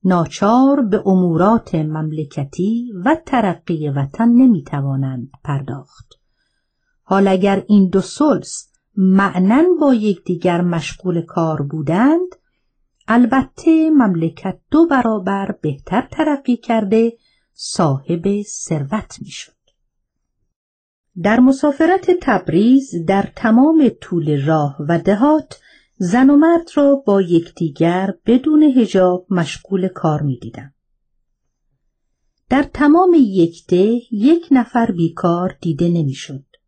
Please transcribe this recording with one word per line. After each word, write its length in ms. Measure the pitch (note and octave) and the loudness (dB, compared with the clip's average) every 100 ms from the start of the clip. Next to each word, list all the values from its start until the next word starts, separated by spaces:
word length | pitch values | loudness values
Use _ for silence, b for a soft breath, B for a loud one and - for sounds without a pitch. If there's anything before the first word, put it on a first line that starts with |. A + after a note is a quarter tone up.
| F#3 | 0
ناچار 760 | F3+ D#3+ - G3+ A#3+ C4+ C#4+ | 0 -2 -2 0 2 2 2
به 260 | A3+ F#3+ G3 | 0 -2 0
امورات 680 | F#3+ F3+ E3 F#3+ A3+ - E3 | 0 2 0 2 0 -2 -6
مملکتی 1160 | D#3 D#3 D#3 D3+ C#3+ - C#3 - F#3+ A#3 B3 G3 G3+ | -4 -6 -8 -8 -10 -8 -10 -6 -4 -4 -8 -6 -2
و 120 | D#4+ - | -2 -2
ترقی 640 | C4 G#3 E3+ - E3 D3+ | -2 -2 -4 -6 -6 -4
وطن 400 | C#3 C#3 - A#3 | -4 -6 -2 2
نمی‌توانند 1000 | A#3+ C4 G3 - C#3+ C#3 C3+ C3+ B2+ A2+ _ | 4 4 2 -2 -6 -4 -4 -4 -8 -12 _
پرداخت. 720 | - C#3+ C3+ B2+ - _ - _ _ _ _ _ _ _ _ _ | -8 -6 -6 -14 -16 _ -20 _ _ _ _ _ _ _ _ _
حال 240 | _ G3 G3 | _ 0 2
اگر 360 | F#3+ G3 G3 - | 2 0 -2 2
این 220 | G#3 F#3+ | 2 4
دو 120 | F#3+ | 0
ثلث 640 | F#3 - D4+ - - - - _ _ - | -4 -2 0 0 -4 -16 -18 _ _ -2
معناً 680 | F#3+ F#3+ G3 F#3 F#3 B3 F4 E4+ | 2 2 2 0 2 2 2 2
با 140 | D4 | 2
یکدیگر 680 | A#3+ G#3+ F#3 - F3 F3+ F3 | 2 0 -4 -6 -4 -2 0
مشغول 600 | F3 E3+ - - F#3 E3+ | -2 -4 -8 -10 -6 -6
کار 400 | E3 - D#3+ D3+ | -6 -4 -4 -4
بودند، 720 | C#3+ D#3 D3 F3 C4 E4+ F4+ - _ _ _ _ _ _ - | -6 -6 -4 0 2 0 -4 -12 _ _ _ _ _ _ -2
البته 840 | A#3 A#3+ C4 C4 - - D#4+ D#4 | 2 2 0 -2 -4 0 2 4
مملکت 680 | D4+ A3 E3+ E3 - F#3+ F#3 _ | 2 2 0 -4 -6 -12 -12 _
دو 160 | D4+ E4 | 2 2
برابر 640 | C4+ A#3 G#3+ F#3 G3 G3 G3+ | 2 0 -2 -4 -4 -6 -6
بهتر 460 | D3+ C#3 - G3 - | -6 -8 -4 -4 -4
ترقی 460 | - D#4 C#4+ C#4 A#3+ | -4 -4 -2 -4 -4
کرده، 600 | - A3+ G#3 A3 A#3 A#3 _ _ _ | -2 -2 0 0 0 -4 _ _ _
صاحب 880 | _ - - E3 C3+ C#3 E3+ F#3+ G3+ G#3 | _ -12 -2 -2 -2 -4 -4 -2 -4 -8
ثروت 680 | - - D#3 C#3 G#3+ - - | -14 -8 -8 -6 -8 -8 -18
می‌شد. 320 | C#3+ - - _ _ _ _ _ _ _ _ _ _ _ _ _ _ _ _ F3+ | -18 -18 -20 _ _ _ _ _ _ _ _ _ _ _ _ _ _ _ _ -6
در 160 | F3+ A#3 | 0 4
مسافرت 720 | B3+ C4+ D4+ C#4 D#4+ F#4 F#4+ F4+ | 4 4 0 0 0 2 0 -2
تبریز 760 | - G#3 - D#3+ A3+ C4 C4+ F3 E3 | 0 -2 0 0 4 2 0 -8 -2
در 240 | G3 G3 - | -2 -2 -4
تمام 540 | A3+ A3+ C#4+ D#4+ C4 - | 0 4 4 4 2 0
طول 440 | - F3 D3 D3 C#3 | -6 -4 -2 -2 0
راه 320 | D#3+ D3 C#3 D3+ | 0 -2 -6 -4
و 100 | E3+ | -2
دهات، 600 | F#3 G3 C#4 D#4 D4 - b b b _ | 0 0 2 0 -2 -20 b b b _
زن 320 | F3+ A3+ C4 | -2 2 4
و 60 | C#4+ | 6
مرد 340 | D#4+ E4+ E4+ | 4 2 0
را 220 | D4+ C#4+ C#4 | 0 2 2
با 260 | C#4 G3 | 2 0
یکدیگر 920 | F3+ E3+ E3 - E3 C#3 E3 F3+ G3+ - - | 2 -2 -2 -8 -8 -2 -2 0 -4 -6 0
بدون 380 | A#3+ D#4 D4+ | 0 2 2
حجاب 640 | D4+ B3+ A3 F#3+ F#3 F3+ F#3 | 4 2 0 2 2 0 -4
مشغول 580 | F#3 D#3+ - _ G3 F#3 | -4 -4 -8 _ -4 -4
کار 340 | - E3 D3+ | -4 -4 -2
می‌دیدم. 520 | C#3+ B2 A2 - - _ _ _ _ _ _ _ _ _ _ _ _ _ _ _ _ _ _ | -4 -6 -10 -16 -20 _ _ _ _ _ _ _ _ _ _ _ _ _ _ _ _ _ _
در 140 | C4 | -2
تمام 520 | D4 - D4 D#4+ F#4 E4+ | -2 0 2 4 4 4
یک 480 | A#3 F#3+ E3 E3+ - | 4 2 0 -2 -2
ده 340 | F3+ G3+ A#3+ - | 0 2 0 -4
یک 360 | G#3 A#3+ E4+ E4+ | -2 2 2 2
نفر 400 | C4 A#3 B3 A3+ | 0 2 -2 -2
بیکار 640 | F3 E3 - F3 E3+ F3+ - | -2 -4 -2 -2 0 -4 -6
دیده 280 | E3+ C#3+ F3 | -6 -2 -2
نمی‌شد. 560 | E3+ D3 C#3 - C3+ _ _ | 0 -2 -6 -12 -16 _ _